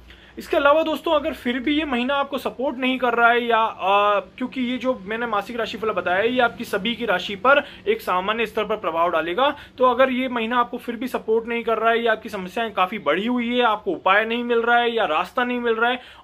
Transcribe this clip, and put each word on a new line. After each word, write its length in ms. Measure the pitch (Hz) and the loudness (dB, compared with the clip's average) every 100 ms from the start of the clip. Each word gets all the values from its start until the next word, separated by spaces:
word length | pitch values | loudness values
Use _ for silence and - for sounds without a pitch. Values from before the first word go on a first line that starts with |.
| - - - - | -20 -20 -20 -16
इसके 180 | - 339 | -4 2
अलावा 260 | 285 302 | 4 4
दोस्तों 300 | 311 302 339 | 2 -2 0
अगर 200 | 302 302 | 0 0
फिर 260 | 254 247 254 | -4 -4 -2
भी 180 | 254 294 | -2 -2
ये 60 | |
महीना 300 | 320 247 247 | 0 -2 0
आपको 240 | 285 277 254 | -2 -2 -4
सपोर्ट 380 | 226 208 269 254 | -6 -4 -4 -2
नहीं 220 | 254 262 | -2 0
कर 160 | 254 | 0
रहा 140 | 233 233 | 4 4
है 140 | 240 | 4
या, 120 | 240 226 | 2 2
आ, 640 | 220 - 185 202 208 202 | 2 0 2 4 4 2
क्योंकि 400 | 190 - 247 262 | -2 -8 -8 -4
ये 160 | 240 247 | -4 -2
जो 160 | 254 240 185 | -2 -4 -4
मैंने 200 | 220 240 | -6 -2
मासिक 300 | 208 196 233 | -2 -4 -6
राशिफल 340 | 208 214 220 | -6 -4 -4
बताया 320 | 185 175 180 | -2 0 0
ये 180 | 226 254 | 0 2
आपकी 240 | 240 - | 2 0
सभी 300 | 233 202 208 | -6 -4 -2
की 100 | 233 | -4
राशि 300 | 233 180 185 196 | 0 -2 -2 0
पर 260 | 247 285 269 - - | 4 4 2 -4 -2
एक 120 | 220 | -2
सामान्य 460 | - 180 190 220 220 | 0 -2 0 -2 -2
स्तर 180 | 220 | -2
पर 120 | 208 214 | -2 -2
प्रभाव 340 | 185 165 170 | -2 0 2
डालेगा, 440 | 165 160 180 277 285 - - | 2 0 0 0 0 -8 0
तो 60 | |
अगर 260 | 254 240 262 | 2 4 2
ये 180 | 247 262 | 2 -2
महीना 300 | 247 220 247 | -2 -2 0
आपको 200 | 240 247 | 0 -4
फिर 180 | - 233 | -8 -6
भी 120 | 247 | -4
सपोर्ट 380 | 220 - 226 226 | -4 0 0 0
नहीं 160 | 233 | -4
कर 140 | 226 220 | -2 2
रहा 120 | 226 | 2
है 120 | 233 | 2
या 100 | 233 | 2
आपकी 160 | 220 226 | 0 -4
समस्याएं 420 | 202 180 233 226 | -8 -6 -4 -4
काफी 260 | 196 185 214 | 0 -2 0
बढ़ी 280 | 143 165 220 | 0 0 0
हुई 220 | 247 233 | -2 -2
है, 140 | 247 | 0
आपको 300 | 240 214 208 | 2 0 -2
उपाय 320 | 160 185 196 | -2 2 4
नहीं 200 | 220 233 | 2 -2
मिल 180 | 240 233 | 0 0
रहा 160 | 233 240 | 2 2
है 120 | 240 | 2
या 140 | 226 | 0
रास्ता 400 | 185 156 185 - | 0 0 -2 -2
नहीं 160 | 247 247 | -2 0
मिल 140 | 240 | -2
रहा 160 | 220 233 | 0 0
है 100 | 247 - - | -2 -8 -8